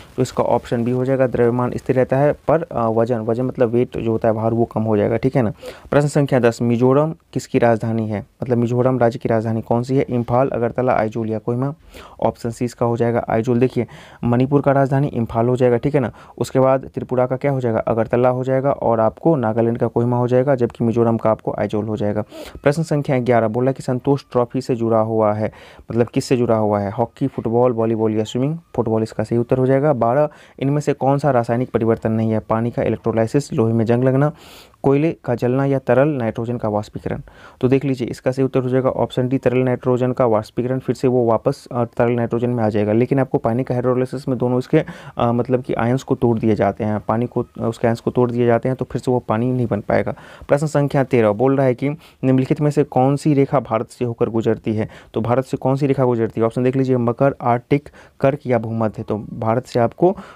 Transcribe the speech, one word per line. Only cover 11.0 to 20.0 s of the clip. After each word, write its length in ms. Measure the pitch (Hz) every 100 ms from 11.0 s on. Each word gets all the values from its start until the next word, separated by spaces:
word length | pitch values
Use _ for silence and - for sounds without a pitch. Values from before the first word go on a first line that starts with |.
| 110 117 110
या 80 | 110
कोहिमा। 360 | - 120 139 156 - - - -
ऑप्शन 300 | 110 - 120
सी 140 | 117
इसका 220 | 120 - 117
हो 100 | 113
जाएगा 300 | 120 117 -
आइजोल। 300 | 110 120 120
देखिए 280 | 123 123 107 - - -
मणिपुर 380 | 117 120 131 143
का 100 | 139
राजधानी 340 | 139 131 135 147
इम्फाल 420 | - 113 117 117
हो 80 | 123
जाएगा, 200 | 127 117
ठीक 180 | 143
है 60 | 147
ना? 120 | 110 - - -
उसके 220 | 120 135
बाद 260 | 131 135 -
त्रिपुरा 320 | - 120 127 127
का 100 | 127
क्या 140 | 143
हो 100 | 135
जाएगा? 180 | 123 110
अगरतला 500 | - 113 110 120 127
हो 160 | 127
जाएगा, 260 | 131 131 139
और 300 | - 113 113
आपको 360 | 110 - 165 151
नागालैंड 420 | 110 113 117 117
का 80 | 120
कोहिमा 300 | 120